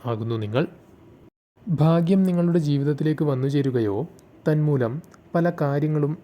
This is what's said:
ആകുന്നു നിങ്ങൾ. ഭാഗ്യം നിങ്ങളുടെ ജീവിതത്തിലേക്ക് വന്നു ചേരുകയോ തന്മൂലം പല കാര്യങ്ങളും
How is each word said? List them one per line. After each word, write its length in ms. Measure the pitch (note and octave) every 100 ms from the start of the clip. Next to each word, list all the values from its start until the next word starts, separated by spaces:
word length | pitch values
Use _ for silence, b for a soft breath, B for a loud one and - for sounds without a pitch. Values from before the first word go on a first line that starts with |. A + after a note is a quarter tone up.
| A#2+
ആകുന്നു 300 | A2 A2+ A2+
നിങ്ങൾ. 300 | G#2 A2+ E3+ - - - - - - _ _ _ A3+
ഭാഗ്യം 540 | C#3+ D#3 E3+ E3+ G3
നിങ്ങളുടെ 360 | F#3 F3 E3+ E3+
ജീവിതത്തിലേക്ക് 680 | D3 C#3+ C#3 D3 D#3 D3
വന്നു 240 | D3+ C3 C3+
ചേരുകയോ 580 | C#3+ C3+ B2 G#2+ G2+ D#3+ - - - -
തന്മൂലം 540 | D3+ D3+ C#3 A#2 C#3+ - - -
പല 180 | E3+ E3+ E3+
കാര്യങ്ങളും 580 | D3 C#3+ D3+ D3+ D3 D#3